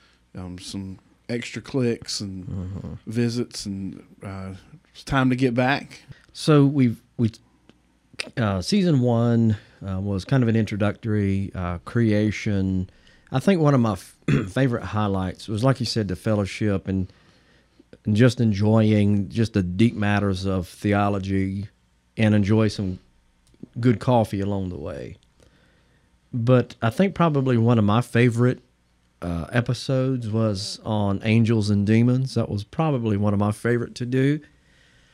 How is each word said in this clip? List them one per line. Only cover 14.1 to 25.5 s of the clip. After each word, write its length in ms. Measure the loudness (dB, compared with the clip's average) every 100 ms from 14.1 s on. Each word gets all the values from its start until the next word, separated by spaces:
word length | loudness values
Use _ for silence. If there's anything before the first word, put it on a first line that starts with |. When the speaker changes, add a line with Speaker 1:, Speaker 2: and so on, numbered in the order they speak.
| -12 -2
Speaker 2:
<clears throat> 220 | 0 0
favorite 340 | 0 0 0
highlights 640 | -4 -4 -2 0 -2 -6 -8
was, 160 | -2
like 160 | 0 0
you 60 | -2
said, 240 | -2 -4
the 60 | -4
fellowship 720 | -2 0 -2 -2 -2 -2 -2
and, 240 | -4 -4 _ _ _ _ _ _ _ _ -10 0
and 100 | 4
just 240 | 4 4
enjoying 880 | 0 2 2 4 4 4 4 2 -2
just 240 | -2 -2
the 100 | 0
deep 320 | -2 2 2 2
matters 500 | -2 0 0 -2 -2
of 220 | -4 -6
theology 1000 | -4 0 2 2 -2 -2 -2 -2 -4 -8 _ _ _ _ 0
and 180 | 2
enjoy 340 | 4 4 2 2
some 300 | -2 -6 -6 _ _ _ _ _ _ -18 -2
good 200 | 0 2
coffee 400 | 2 2 2 -2
along 300 | -4 -4 -6
the 80 | -8
way. 400 | -10 -10 -12 -16 _ _ _